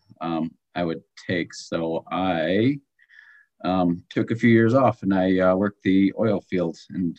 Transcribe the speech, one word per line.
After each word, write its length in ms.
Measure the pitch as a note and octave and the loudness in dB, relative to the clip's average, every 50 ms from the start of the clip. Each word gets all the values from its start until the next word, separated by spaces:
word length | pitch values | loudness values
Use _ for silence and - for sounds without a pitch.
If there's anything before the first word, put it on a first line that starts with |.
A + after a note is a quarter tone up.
| _ _ - - | _ _ -16 -10
um, 300 | E2+ E2+ E2 E2 D#2+ E2 _ _ _ _ - | -8 -6 -4 -4 -6 -6 _ _ _ _ -6
I 100 | F2 F2 | -6 -4
would 180 | E2 D#2+ - _ _ _ - - | -4 -6 -8 _ _ _ -14 -8
take. 280 | - F#2+ E2+ D#2+ - - | -4 -4 -4 -4 -6 -10
So 500 | - - - E2+ E2+ E2 D#2+ E2 D#2+ - - | -16 -12 -8 -6 -4 -4 -4 -6 -6 -6 -6
I, 680 | E2 F2 F#2 F#2 F2 E2 D#2 E2 F#2 G#2 A#2 C3+ D3 C#3+ _ _ _ _ _ _ - - - - - - _ _ _ _ | -6 -4 -2 -2 -2 -2 0 0 0 2 2 2 0 -2 _ _ _ _ _ _ -20 -20 -20 -20 -20 -20 _ _ _ _
um, 400 | - F2 F#2 F#2 F2+ F2 E2+ F2+ - - | -4 -2 0 0 0 0 0 -4 -6 -6
took 220 | - B2 A2+ - | -4 -4 -2 -2
a 60 | A#2+ | -2
few 120 | A#2 - A#2 | 2 4 4
years 240 | A2+ A2+ A2+ A2+ | 6 6 6 4
off, 300 | A#2+ C3+ C3 A#2 G#2+ - | 4 4 2 2 0 -2
and 100 | - F#2+ G2 | -2 0 0
I, 240 | F#2 F#2 F#2+ F#2+ F#2 | 2 2 2 2 2
uh, 160 | F#2 F#2 F#2 | 2 2 2
worked 280 | F#2 G#2 G2+ - _ | 2 0 -2 -4 _
the 320 | - G2 F#2+ G2 G2 F#2+ - - | -2 0 2 2 2 2 0 0
oil 220 | G#2+ A2 G2+ F2 | -2 -2 -2 -2
field. 380 | - - G2 F2+ F2 E2 D2+ - - - | -6 -6 -4 -4 -4 -4 -6 -10 -16 -12
And 300 | - F#2 F#2 E2 D#2 | -8 -6 -6 -6 -6